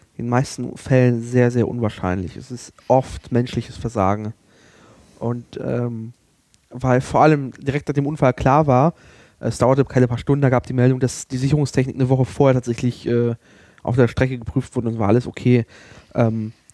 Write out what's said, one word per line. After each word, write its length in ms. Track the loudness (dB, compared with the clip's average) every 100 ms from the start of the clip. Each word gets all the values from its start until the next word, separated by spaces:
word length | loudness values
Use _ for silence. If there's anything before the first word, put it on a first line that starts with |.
| _ -10
in 100 | -2
den 40 |
meisten 460 | 0 -2 -6 -12 -10
Fällen 460 | 0 4 4 2
sehr, 280 | 0 2 2
sehr 160 | 2 -2
unwahrscheinlich. 680 | -2 -4 -2 -4 -4 -6 -12
Es 140 | -16
ist 220 | -16 -18 _ 0
oft 440 | 0 0 -10 -4
menschliches 440 | -4 -2 -6 -8 -10
Versagen. 580 | -6 0 0 0 -6 -12 _ _ _ _ _ _ _ -8
Und, 400 | -6 -6 -10 -10
ähm, 500 | -6 -6 -6 -8 -12 -18 _ _ _ _ _
weil 300 | -4 0 0
vor 220 | 2 4
allem 300 | 4 4 -2 -8
direkt 300 | -6 -4 -4
nach 60 |
dem 120 | -2 -4
Unfall 280 | 2 2
klar 320 | 2 2 4 4
war, 280 | 4 2 -2 _ _ _ _
es 180 | -6 0
dauerte 260 | 2 2
keine 220 | 2 2 2
paar 100 | 0
Stunden, 240 | -2 0
da 80 | 2
gab 160 | 0 0
die 60 |
Meldung, 260 | 2 2 2
dass 260 | -2 -4 -10
die 120 | -4
Sicherungstechnik 580 | 0 0 0 0 -2 -2
eine 120 | 0
Woche 160 | 2
vorher 300 | 0 2 2
tatsächlich, 520 | 2 -2 -4 -4 -4 -2
äh, 260 | 0 0 -4 _ _ _ _
auf 140 | -2 2
der 120 | 2
Strecke 300 | 2 -2 -2
geprüft 380 | -6 -6 -4 -4
wurde 120 | -4
und 60 |
es 60 | 0
war 80 | 2
alles 180 | 2 0
okay. 380 | -2 2 2 0 -10 -20 -20 _
Ähm, 380 | 0 0 0 -6 -12 _